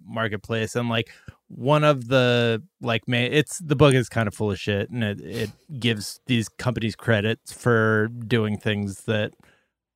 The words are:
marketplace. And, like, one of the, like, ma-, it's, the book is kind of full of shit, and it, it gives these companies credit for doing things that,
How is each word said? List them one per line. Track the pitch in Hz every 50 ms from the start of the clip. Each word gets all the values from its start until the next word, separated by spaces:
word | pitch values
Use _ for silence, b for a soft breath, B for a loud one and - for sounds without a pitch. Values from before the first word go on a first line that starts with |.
| -
marketplace. | - 113 113 113 107 104 98 - - 113 113 110 107 -
And, | 120 120 117
like, | 113 113 117 - B B B B B B B
one | - - 135 120 135 151 151 151
of | 151 147 131 117 113
the, | 135 131 123 123 120 120 117 117 113 110 - - _ -
like, | 131 120 113 110 -
ma-, | - 123
it's, | 120 123 120 131 151 147 - - -
the | 175 147 151
book | 123 151 143 131
is | 131 113 -
kind | - 113 113
of | 104 -
full | - 110 104
of | 95 87
shit, | - 107 101 98 110 -
and | 117 123 110
it, | 104 101 -
it | 64 80 98 120 113 104 - _ _ - 151 120
gives | 110 120 113 104 95 - - - _
these | - 123 117 107 -
companies | _ - - 127 117 113 110 110 -
credit | - - - 113 101 101 110 113 - _
for | - - - - 123 117 113 110 110 110 107 107 113 120 120 117
doing | 104 120 113 107 107 107
things | 95 - 110 104 104 101 98 95 - -
that, | - 110 107 107 - - _ b b b b b b b b _ _ _